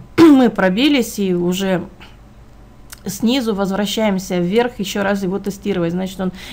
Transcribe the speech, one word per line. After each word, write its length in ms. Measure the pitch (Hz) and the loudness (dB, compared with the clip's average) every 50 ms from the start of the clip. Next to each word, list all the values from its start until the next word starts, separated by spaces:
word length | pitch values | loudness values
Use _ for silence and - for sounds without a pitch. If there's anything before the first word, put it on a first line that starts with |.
| - - - - | -6 -4 4 6
а, 40 | |
<clears throat> 0 | |
мы 280 | 330 320 285 262 254 226 | 8 8 8 8 6 4
пробились 680 | 226 - 190 190 185 214 269 302 294 262 220 - - - | 4 2 0 2 2 2 2 2 2 2 0 -2 -2 -2
и 140 | 202 185 | -2 0
уже 500 | 180 175 175 175 180 185 196 190 185 165 165 - - - - - - - - - - - - - - - - - - - - - - - - | 0 0 0 -2 -2 -2 -2 -2 -2 -2 -4 -8 -14 -20 -20 -20 -20 -20 -20 -20 -20 -20 -20 -20 -20 -20 -20 -20 -20 -20 -20 -20 -20 -12 -10
Снизу 480 | 202 - - - 220 247 277 233 226 202 | -10 -6 -2 0 0 0 0 0 -2 -2
возвращаемся 840 | 190 202 185 196 196 208 196 - 226 220 214 190 185 190 - 190 175 | -2 -2 -2 -2 -2 -2 -2 -2 -2 0 0 0 -2 -4 -4 -2 -2
вверх, 400 | 175 175 202 226 247 247 240 - | -2 0 2 0 0 0 -2 -6
ещё 240 | 196 - - 208 | -8 -6 -4 -4
раз 200 | 196 196 202 196 | -2 -2 -2 -2
его 160 | 202 175 190 202 | -2 -4 -4 -4
тестировать. 540 | 196 196 190 - - 202 190 180 170 170 | -6 -8 -8 -6 -6 -4 -2 -2 -2 -2
Значит, 280 | 170 180 190 190 190 - | -2 -4 -6 -8 -6 -6
он 120 | 190 185 185 - - - | -6 -6 -6 -8 -14 -16